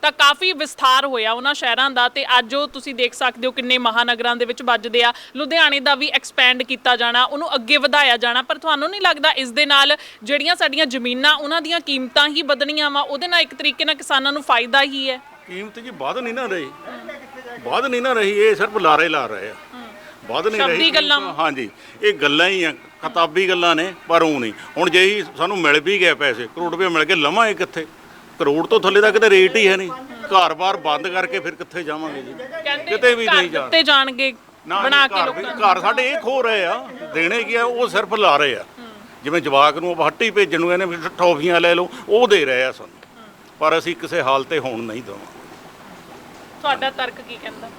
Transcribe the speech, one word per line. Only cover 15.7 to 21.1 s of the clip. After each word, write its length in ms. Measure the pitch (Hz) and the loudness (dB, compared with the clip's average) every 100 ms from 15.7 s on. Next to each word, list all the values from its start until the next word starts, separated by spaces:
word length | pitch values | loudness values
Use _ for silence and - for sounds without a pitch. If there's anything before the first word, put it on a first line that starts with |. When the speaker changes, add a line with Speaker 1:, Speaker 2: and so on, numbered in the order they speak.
| 208 | -16
Speaker 2:
ਜੀ 120 | 233 | -18
ਵੱਧ 280 | 185 135 208 | -10 -8 -6
ਨਹੀਂ 160 | 240 | -8
ਨਾ 120 | 233 247 | -8 -6
ਰਹੀ, 240 | 185 135 143 - 247 - - - - - - | -6 -8 -14 -18 -18 -16 -18 -18 -20 -18 -14
ਵੱਧ 220 | - 160 262 | -6 -4 -2
ਨਹੀਂ 160 | 247 | -2
ਨਾ 100 | 254 | 0
ਰਹੀ, 180 | 240 202 | 0 0
ਇਹ 240 | 208 214 | 4 4
ਸਿਰਫ 220 | 196 214 214 | 4 0 2
ਲਾਰੇ 320 | 160 151 165 | 4 4 4
ਲਾ 180 | 156 120 | 0 -4
ਰਹੇ 240 | 104 101 | -6 -10
ਆ, 40 | 104 - | -12 -18
Speaker 1:
ਹੂੰ। 80 | - - - - - - | -20 -20 -20 -20 -20 -8
Speaker 2:
ਵੱਧ 200 | 127 185 | -4 -2
ਨਹੀਂ 160 | 214 | 0
Speaker 1:
ਸ਼ਬਦੀ 140 | 269 165 | 0 2
Speaker 2:
ਰਹੀ 140 | 330 | 2
Speaker 1:
ਗੱਲਾਂ। 300 | 311 294 | 2 2